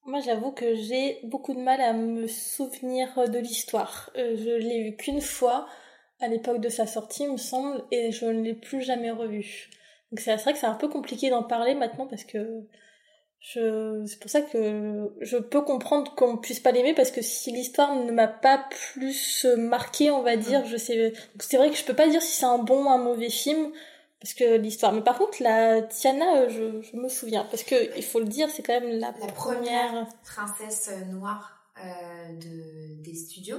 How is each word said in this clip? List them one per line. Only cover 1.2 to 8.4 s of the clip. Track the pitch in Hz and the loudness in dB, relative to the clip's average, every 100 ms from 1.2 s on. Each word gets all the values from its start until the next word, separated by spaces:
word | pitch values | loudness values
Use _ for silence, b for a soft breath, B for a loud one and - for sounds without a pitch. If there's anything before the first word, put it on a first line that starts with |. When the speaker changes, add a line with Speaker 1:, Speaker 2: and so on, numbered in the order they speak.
Speaker 1:
beaucoup | 226 269 - | -8 -8 -6
de | 254 | -2
mal | 254 262 | 2 2
à | 240 | 2
me | 226 226 226 226 | 2 -2 -2 -6
souvenir | 226 - - 262 - 254 254 254 262 240 | -6 -8 -6 -6 -6 -4 -2 -2 0 0
de | 240 | 0
l'histoire. | 233 - - 220 - - - - | -4 -6 -2 -2 -2 -8 -10 -4
Euh, | 240 226 | -2 -2
je | 226 | 0
l'ai | 233 226 233 | -2 0 -2
vu | 220 | -4
qu'une | 214 - 285 | -6 -4 -4
fois | 277 - 247 254 302 B B B B _ | -4 0 2 2 -4 B B B B _
à | 233 | -2
l'époque | 226 233 240 | -2 0 -2
de | 226 | -2
sa | 226 214 | -2 -2
sortie, | 226 208 - | -4 -8 -6
il | 285 | -4
me | 262 | -4
semble, | - 254 277 269 - | -4 -4 -2 -6 -4
et | 240 226 | -2 -2
je | 226 | -2
ne | 226 226 | -2 -2